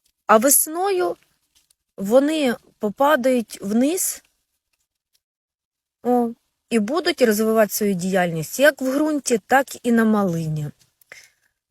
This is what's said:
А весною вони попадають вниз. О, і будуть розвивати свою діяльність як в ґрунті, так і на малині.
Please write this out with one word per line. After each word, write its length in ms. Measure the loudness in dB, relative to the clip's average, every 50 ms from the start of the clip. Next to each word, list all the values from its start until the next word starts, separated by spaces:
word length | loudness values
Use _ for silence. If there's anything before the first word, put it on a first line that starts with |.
| _ _ _ _ _ 2
А 100 | 4 4
весною 760 | 4 4 2 0 0 -2 -4 -4 -2 -2 -2 -2 -2 -4 -6 -10 _ _ _ _ _ _ _ _ _ _ _ _ _ _ _ -12
вони 580 | -4 2 2 2 2 2 0 0 -2 -2 -2 -4 _ _ _ _
попадають 800 | -8 -8 -2 0 2 2 2 2 2 2 0 0 -2 -4 -10 -12
вниз. 600 | -8 -4 -2 0 0 0 0 -2 -4 -6 -8 -12 -16 _ _ _ _ _ _ _ _ _ _ _ _ _ _ _ _ _ _ _ _ _ _ _ _ _ _ _ _ _ _ _ _ _ _ _ -2
О, 260 | 0 0 0 0 -2 -6 -10 _ _ _ _ _ _ -2
і 60 | -2
будуть 420 | -2 -2 -2 -2 -2 -4 0 2
розвивати 520 | 2 2 2 2 0 0 2 2 2 2 0
свою 200 | -2 -2 -2 -2
діяльність 640 | -2 -2 -2 -2 0 0 -2 -2 -6 -8 -8 -2 2
як 220 | 2 2 2 2
в 120 | -2 -4 -2
ґрунті, 460 | 0 0 0 -2 -2 -2 -2 -2 -2 0 _
так 380 | 0 0 0 0 -6 -8 -4
і 60 | 0
на 140 | 0 2 2
малині. 600 | 2 2 2 0 -2 -2 -4 -4 -6 -6 -6 -8 -8 -12 _ _ _ _ _ _ _ -20 -20 -20 _ _ _ _ _ _ _ _ _